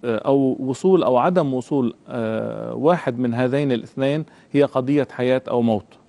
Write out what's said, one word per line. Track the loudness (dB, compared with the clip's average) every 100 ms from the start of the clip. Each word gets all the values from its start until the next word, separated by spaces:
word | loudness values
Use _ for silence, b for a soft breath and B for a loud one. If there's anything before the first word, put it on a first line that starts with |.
آه، | -2 -2
أو | 2 2 2 -2
وصول | -6 -2 2 4
أو | 4 2
عدم | 2 2 0
وصول، | -2 -2 -2 -2 -4 -12
آه، | -6 -4 -4 -6 -8 -8
واحد | 0 2 2 0 -2
من | -2
هذين | 0 0 0 0
الاثنين | -2 -4 -4 -2 -2 -6 B B
هي | 2
قضية | 2 2 0 0 0
حياة | -2 0 0 0
أو | 0
موت. | 2 0 -4 -20